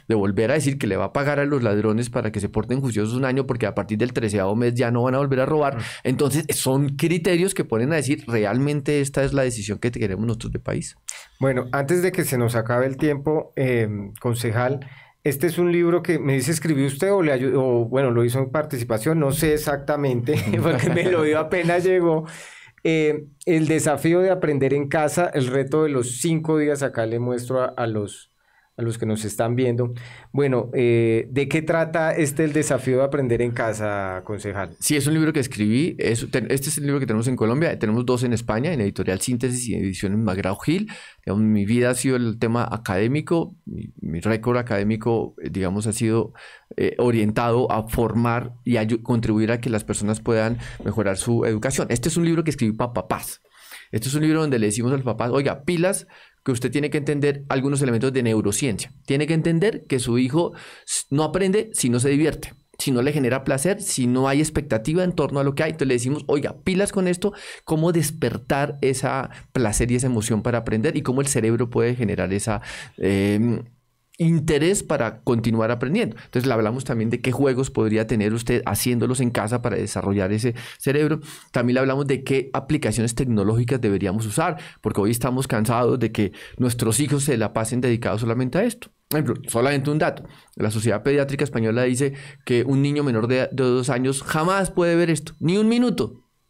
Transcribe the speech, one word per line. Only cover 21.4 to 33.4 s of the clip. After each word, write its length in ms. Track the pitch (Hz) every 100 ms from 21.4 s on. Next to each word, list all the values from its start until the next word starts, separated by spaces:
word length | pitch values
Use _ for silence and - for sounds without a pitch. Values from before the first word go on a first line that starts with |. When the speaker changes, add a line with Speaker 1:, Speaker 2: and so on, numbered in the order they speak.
| 156 185 170 175
Speaker 2:
llegó. 440 | 180 185 170 160 160 - - - - _
Eh, 420 | 160 160 156 151 151 - -
El 200 | 160 156
desafío 540 | 156 147 147 165 170
de 100 | 190
aprender 440 | 180 165 143 135
en 120 | 143 143
casa, 420 | 160 151 147 175
el 140 | 151 123
reto 380 | 135 135 156
de 40 | 156
los 300 | 135 120 -
cinco 380 | 170 160 160 156
días. 240 | 151 143
Acá 240 | 135 - 113
le 120 | 117
muestro 440 | 123 123 123 131
a, 40 | 127
a 120 | - 117
los, 440 | 110 101 - - _ _ _ _ -
a 60 |
los 160 | 117 113
que 80 | 110
nos 180 | 107
están 300 | 107 - 117 123
viendo. 380 | 127 120 123 120 - - -
Bueno, 380 | 135 143 123 110
eh, 520 | 120 120 117 117 113 117
¿de 180 | 135 139
qué 140 | 160
trata 480 | 156 165 160 165 160
este 320 | 165 147 143
El 80 | 160
desafío 460 | 143 147 135 - 127
de 60 |
aprender 360 | 139 143 131 117